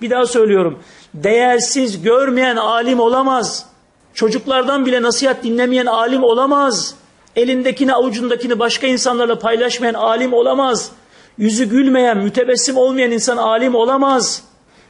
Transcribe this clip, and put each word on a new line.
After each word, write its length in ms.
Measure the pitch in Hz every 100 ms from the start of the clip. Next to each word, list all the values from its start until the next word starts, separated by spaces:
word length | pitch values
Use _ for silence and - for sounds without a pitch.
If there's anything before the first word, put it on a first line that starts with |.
bir 80 | 233
daha 160 | 247 240
söylüyorum, 540 | 240 220 196 170 143 - - -
değersiz 880 | 156 170 226 247 240 233 269 254 196
görmeyen 540 | 180 247 277 247 254 226
alim 440 | 220 233 240 247
olamaz. 640 | 226 254 269 254 190 - - _ _ _ _
Çocuklardan 720 | - 220 233 277 262 254 277 262
bile 160 | 247
nasihat 420 | 233 233 269 254
dinlemeyen 420 | 233 233 247 254 247
alim 380 | 226 233 262
olamaz. 720 | 247 233 269 285 277 196 170 - _ _ _ -
Elindekini, 580 | 247 254 254 233 269
avucundakini 680 | 269 262 220 247 240 240 226
başka 280 | 240 - 262
insanlarla 520 | 254 254 240 240 226
paylaşmayan 540 | 220 233 247 240 240
alim 400 | 220 220 226 254
olamaz. 580 | 233 247 262 269 226 - - _ - - -
Yüzü 320 | 214 220 233
gülmeyen, 480 | 247 269 262 247 214
mütebessim 600 | 202 226 247 247 - 262
olmayan 340 | 254 262 247
insan 260 | 233 226 240
alim 380 | 220 226 254 240
olamaz. 640 | 226 269 277 262 214 - - _ _ _